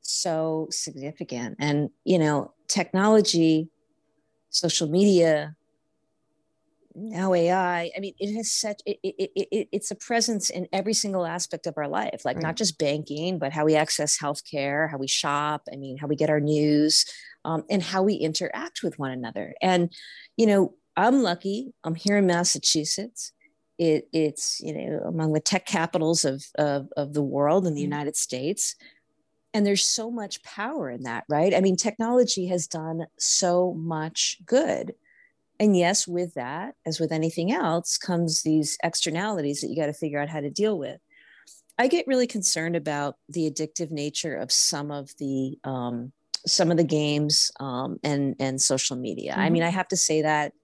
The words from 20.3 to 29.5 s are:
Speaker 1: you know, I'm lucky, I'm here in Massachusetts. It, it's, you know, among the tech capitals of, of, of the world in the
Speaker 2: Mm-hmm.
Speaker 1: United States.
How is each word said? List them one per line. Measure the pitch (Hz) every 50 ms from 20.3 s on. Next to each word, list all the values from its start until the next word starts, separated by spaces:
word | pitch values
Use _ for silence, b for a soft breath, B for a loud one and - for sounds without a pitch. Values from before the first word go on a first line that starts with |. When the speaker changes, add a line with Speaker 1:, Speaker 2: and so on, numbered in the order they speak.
| B -
Speaker 1:
you | 226 220
know, | 208 196 185 - - _ _ _ _
I'm | - 190 233 254 277 247
lucky, | 196 175 175 - 196 196 214 262 269 - _ _
I'm | 165 165
here | 160 - 202 202 208
in | 202 185
Massachusetts. | 175 170 175 - - 151 - - - 160 151 156 - - 202 240 _ - - - _ _ b b b _ _ _ _ _
It, | 170 165 156 151 - _ -
it's, | 160 156 151 147 - - - - -
you | - -
know, | 151 - - - 151 - - -
among | 175 165 156 156 156
the | 156
tech | - - - 185 -
capitals | - - 170 160 165 - 180 156 156 170 165 -
of, | 147 135 139 - - _ -
of, | 151 147 143 143 135 - -
of | - 147 143 147
the | 151 143
world | 139 135 139 143 147 160 196 185
in | 175 156
the | 143
Speaker 2:
Mm-hmm. | 143 143
Speaker 1:
United | 147 147 147 143 156
States. | - - - - 127 131 151 202 - - - - b b b b b b b _ _ _ _ _ _ _ _